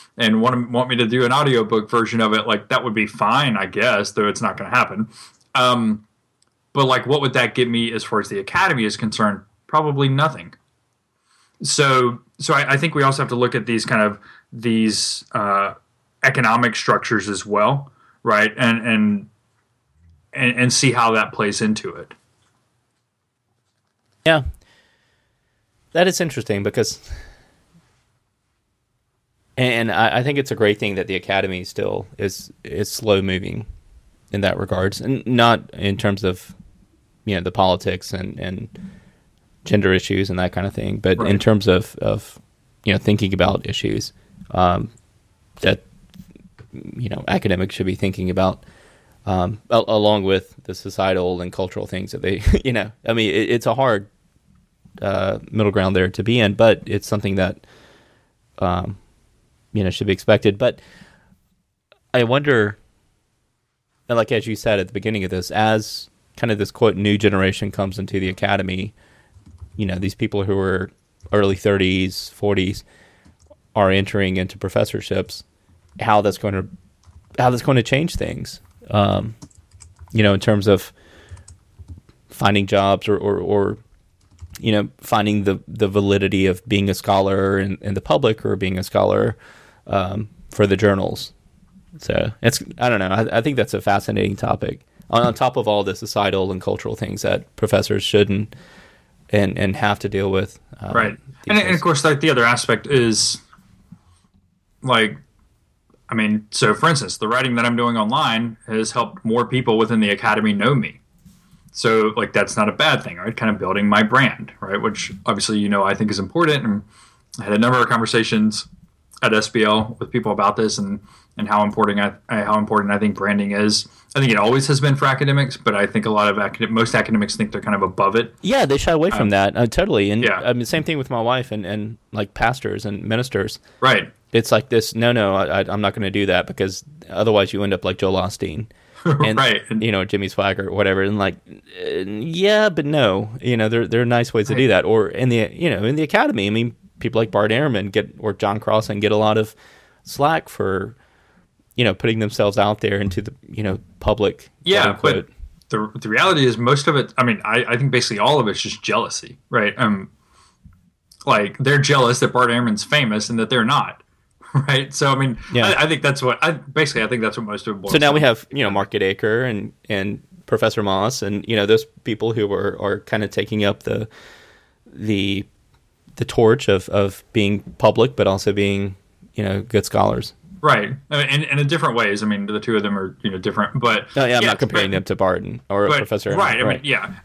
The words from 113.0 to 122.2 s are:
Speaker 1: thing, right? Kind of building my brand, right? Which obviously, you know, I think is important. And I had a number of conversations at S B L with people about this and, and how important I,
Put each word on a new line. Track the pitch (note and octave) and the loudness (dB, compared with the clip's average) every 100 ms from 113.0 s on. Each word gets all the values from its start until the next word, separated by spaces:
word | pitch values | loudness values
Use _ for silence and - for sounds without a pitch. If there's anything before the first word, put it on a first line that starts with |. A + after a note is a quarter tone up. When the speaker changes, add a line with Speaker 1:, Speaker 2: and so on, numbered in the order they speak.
Speaker 1:
thing, | - E2+ | -4 -8
right? | A2 A2+ | -8 -2
Kind | A2+ | -2
of | G#2 | 0
building | F#2 G2+ G#2 | -2 0 2
my | G#2 | 4
brand, | G#2+ B2 B2+ - - - | 4 4 2 -2 -14 -14
right? | F#2+ G2+ | -6 -2
Which | A2 - - - - | -2 -4 -8 -6 -4
obviously, | G#2 - G#2+ | -2 0 0
you | G#2 | 0
know, | G2+ | 0
I | G2 | 0
think | G2+ G#2 | 0 -2
is | G2 | -2
important. | F#2+ E3+ E3 C#3+ | -4 0 2 2
And | A2+ G#2 - _ - _ _ - | 0 -4 -6 _ -20 _ _ -12
I | |
had | G2+ | -2
a | G#2+ | 2
number | A#2+ B2+ | 4 4
of | A#2 | 2
conversations | A#2 A2 A#2+ A2 A2 G#2+ - - - - _ _ - | 2 0 0 0 2 0 -2 -10 -20 -20 _ _ -4
at | A#2+ | 0
S | G#2+ - | 2 0
B | A#2 | 0
L | G#2+ G#2+ A2 A#2 | 2 2 0 -8
with | - | -6
people | A#2+ G#2+ | -4 -2
about | G2+ G2+ G#2 | 0 0 0
this | G#2+ G#2 | -2 -2
and, | G2+ G2+ - - _ - | -6 -8 -12 -20 _ -10
and | G#2 | -2
how | G#2 | 0
important | G#2 G#2 G#2 G2+ | 0 2 0 2
I, | G2+ - | -2 -4